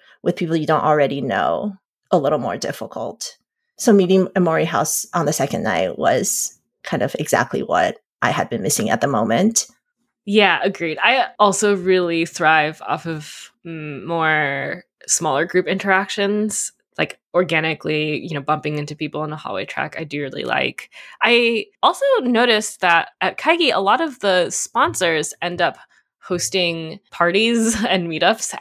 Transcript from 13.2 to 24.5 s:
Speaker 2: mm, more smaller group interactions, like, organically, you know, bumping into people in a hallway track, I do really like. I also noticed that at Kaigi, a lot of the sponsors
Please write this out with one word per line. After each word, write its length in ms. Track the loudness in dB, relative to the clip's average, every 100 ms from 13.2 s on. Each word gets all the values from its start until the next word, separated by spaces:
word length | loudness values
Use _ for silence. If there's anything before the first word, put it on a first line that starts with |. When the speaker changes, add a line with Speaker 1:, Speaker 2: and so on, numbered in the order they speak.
| -10 -18 -20 _ -14
Speaker 2:
mm, 380 | -12 -10 -10
more 800 | -6 -2 0 2 0 -2 -6 -8 -14 _ -4
smaller 380 | -2 0 0 0
group 220 | 0 0
interactions, 1080 | -2 0 0 0 -2 -2 0 -2 -4 -6 -10 _ -6
like, 220 | -6 -6 _
organically, 920 | 0 0 0 0 -2 -2 -2 -2 -4 -6
you 80 |
know, 80 | -6
bumping 360 | -2 -2 -2 -6
into 180 | -6 -8
people 280 | -8 -6
in 80 | -8
a 60 | -8
hallway 280 | -8 -8 -6
track, 300 | -6 -6 -8
I 60 |
do 180 | -10 -8
really 220 | -8 -6
like. 460 | -4 -2 -4 -6 -16 -20 -20 -2
I 460 | 2 4 2 0 -4 _
also 220 | 0 2 2 2
noticed 600 | 2 2 4 2 -2 -2
that 280 | 2 2 0 -4
at 160 | -6 -2
Kaigi, 340 | 0 2 2
a 60 | 2
lot 220 | 2 2
of 180 | 0 -2
the 300 | 0 2
sponsors 840 | 2